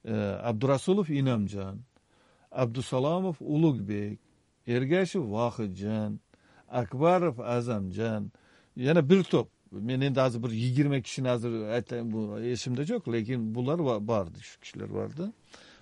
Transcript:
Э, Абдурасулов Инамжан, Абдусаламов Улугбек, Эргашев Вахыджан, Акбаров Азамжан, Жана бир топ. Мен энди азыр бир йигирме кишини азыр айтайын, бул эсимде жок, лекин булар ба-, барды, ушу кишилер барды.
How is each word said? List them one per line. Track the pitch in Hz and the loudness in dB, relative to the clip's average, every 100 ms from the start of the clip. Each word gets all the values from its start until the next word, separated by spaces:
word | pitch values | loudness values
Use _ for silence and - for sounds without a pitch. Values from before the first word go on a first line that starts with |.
Э, | - 107 101 95 | -6 -2 -2 -2
Абдурасулов | 117 110 131 135 - 196 156 | -2 0 2 2 2 2 2
Инамжан, | 143 135 113 98 101 95 101 123 _ _ _ _ _ _ | 2 2 2 0 -4 -8 -10 -14 _ _ _ _ _ _
Абдусаламов | - 127 120 117 127 139 180 190 156 | -2 0 0 -2 0 2 2 0 -4
Улугбек, | - 151 165 123 101 104 104 107 _ _ _ _ - | -2 4 4 4 0 -2 -4 -6 _ _ _ _ -2
Эргашев | 120 135 180 185 196 | 0 2 2 2 0
Вахыджан, | 117 107 120 113 107 92 104 110 107 107 - _ _ - - | -2 0 0 0 -4 -4 -2 -2 -2 -6 -12 _ _ -20 -6
Акбаров | 127 107 127 160 180 170 120 | -4 -2 2 4 4 2 -2
Азамжан, | 117 123 120 107 95 92 113 110 104 - _ _ _ - | -2 -2 0 -2 -4 -2 -2 -2 -6 -12 _ _ _ -4
Жана | 131 170 | 2 4
бир | 139 190 | 8 6
топ. | 175 147 113 _ _ | 6 2 0 _ _
Мен | 98 110 131 | -8 -4 0
энди | 139 131 | 2 4
азыр | 131 117 | 2 2
бир | 120 | -2
йигирме | 110 127 127 143 139 | 0 2 4 4 2
кишини | - - 127 | -2 -2 0
азыр | 123 120 113 107 | 0 0 -2 -2
айтайын, | 120 - 120 117 | -2 -2 -4 -4
бул | 110 104 107 | -4 -4 -4
эсимде | 120 120 127 123 | -4 -2 -2 -2
жок, | 151 240 - | -2 -4 -2
лекин | 117 110 127 110 | -2 0 -2 -2
булар | 117 123 175 | -2 -2 0
ба-, | 139 107 | 0 0
барды, | 104 110 85 - | 2 0 0 -8
ушу | - - | -18 -20
кишилер | - - 101 | -16 -10 -6
барды. | 98 104 131 196 - _ - - - | -6 -6 -6 -8 -8 _ -20 -20 -20